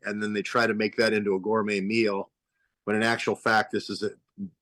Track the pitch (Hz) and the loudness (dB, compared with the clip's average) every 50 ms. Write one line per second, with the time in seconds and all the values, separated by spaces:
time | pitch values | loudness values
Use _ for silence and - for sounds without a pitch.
0 | - 104 104 104 107 104 104 104 92 - - 123 113 110 107 104 110 104 - - | -6 -6 -6 -4 -4 -2 -2 -2 -2 -2 0 2 2 2 2 2 0 0 2 2
1 | 113 110 110 107 104 101 95 95 92 107 110 110 104 107 104 98 95 101 113 117 | 2 2 2 2 2 0 0 0 0 0 0 0 0 0 -2 -2 -2 0 0 2
2 | 113 104 98 98 95 - _ _ _ _ _ _ _ _ _ _ - 104 104 107 | 2 2 0 -2 -6 -8 _ _ _ _ _ _ _ _ _ _ -4 -2 0 2
3 | 110 117 117 - - - 101 - - 117 110 110 123 - - 104 - - 101 90 | 2 2 0 0 -2 -4 -4 -2 0 2 2 2 2 0 -2 -6 -4 -6 -8 -6
4 | 104 101 - _ _ _ _ - 98 90 - _ | -6 -8 -8 _ _ _ _ -12 -12 -12 -14 _